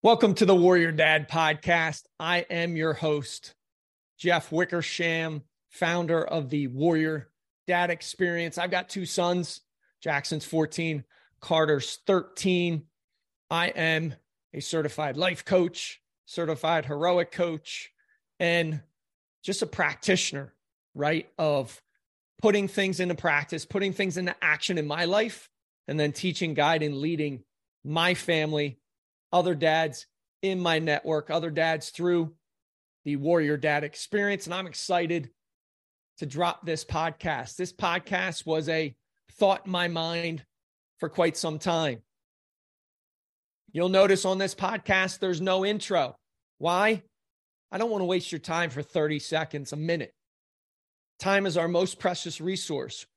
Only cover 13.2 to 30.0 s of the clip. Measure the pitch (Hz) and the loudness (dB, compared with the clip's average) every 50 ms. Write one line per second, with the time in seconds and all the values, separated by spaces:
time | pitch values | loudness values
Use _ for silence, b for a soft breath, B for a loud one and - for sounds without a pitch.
13.2 | _ _ _ _ _ _ 165 170 170 175 - - 160 160 160 160 165 156 - _ | _ _ _ _ _ _ -2 0 0 0 0 0 0 2 2 0 -2 -4 -8 _
14.2 | _ _ _ _ _ _ - 139 143 - 165 165 147 139 - - 151 143 127 147 | _ _ _ _ _ _ -12 -10 -8 -2 -2 -2 -2 -2 -4 -4 -4 -4 -2 0
15.2 | 180 185 175 - - - 196 180 175 165 - - - - - _ _ _ _ _ | -2 -2 -2 -4 -2 2 4 4 4 2 -2 -8 -10 -10 -12 _ _ _ _ _
16.2 | _ - - - 170 156 160 127 - 160 165 160 120 131 151 143 165 175 180 180 | _ -10 -6 -4 -4 -4 -4 -2 0 0 0 0 0 -2 -4 0 2 2 2 2
17.2 | 175 - - - 175 170 160 151 _ - - - - - _ _ _ _ _ _ | 0 -2 -2 -2 -2 -2 -2 -6 _ -12 -14 -14 -14 -16 _ _ _ _ _ _
18.2 | _ _ _ _ 180 170 170 170 170 160 156 147 - _ _ _ _ _ _ _ | _ _ _ _ 0 2 2 2 0 0 -4 -8 -10 _ _ _ _ _ _ _
19.2 | _ _ _ _ - - 196 - 233 220 - - 165 147 - - - - 185 180 | _ _ _ _ -6 -6 -4 -4 -4 -4 -2 -2 -2 -2 -2 -2 0 2 2 2
20.2 | - - - 139 139 - _ _ _ _ _ _ _ _ _ 135 143 147 160 160 | 2 -4 -6 -8 -12 -12 _ _ _ _ _ _ _ _ _ -2 -2 0 0 -2
21.2 | - - _ - 160 151 147 139 127 113 - - _ _ _ _ _ _ _ _ | -4 -8 _ 0 0 2 2 0 -2 -4 -12 -20 _ _ _ _ _ _ _ _
22.2 | _ _ _ - - 214 196 208 196 190 - 202 196 190 180 175 180 180 170 - | _ _ _ 2 4 4 4 4 2 0 0 0 0 0 0 -2 -2 -2 -2 0
23.2 | - 170 147 143 143 - 170 160 - _ - 196 196 196 185 - 196 185 147 185 | 0 2 2 2 0 -2 -8 -10 -8 _ -4 -2 -2 -2 -2 -2 -2 -2 -2 -4
24.2 | 180 180 - - - 147 151 151 - - 185 160 151 147 147 165 175 170 190 208 | -4 -4 -4 -2 0 0 0 0 0 -2 -2 -2 -2 -2 -2 -2 0 2 2 2
25.2 | 226 233 - - - _ _ _ _ _ _ _ _ - 143 156 147 147 143 - | 0 0 -6 -14 -20 _ _ _ _ _ _ _ _ -4 -2 0 0 0 -2 -2
26.2 | - 185 151 - 180 160 151 147 147 151 165 156 151 147 143 135 147 160 170 156 | -4 -4 -2 -2 -4 -2 2 2 4 4 4 2 0 -2 -2 -2 -2 -2 -2 -2
27.2 | 151 147 139 120 _ _ _ _ _ _ _ _ _ 143 151 165 170 180 180 180 | -2 -4 -4 -8 _ _ _ _ _ _ _ _ _ -4 0 2 2 2 2 0
28.2 | - - 170 156 156 156 151 151 147 143 117 _ _ _ _ _ _ _ _ _ | 0 0 2 2 2 0 0 -2 -2 -4 -6 _ _ _ _ _ _ _ _ _
29.2 | _ _ - 180 170 180 175 143 165 160 156 160 165 151 - - | _ _ 2 2 2 2 0 2 2 4 4 4 2 0 -4 -10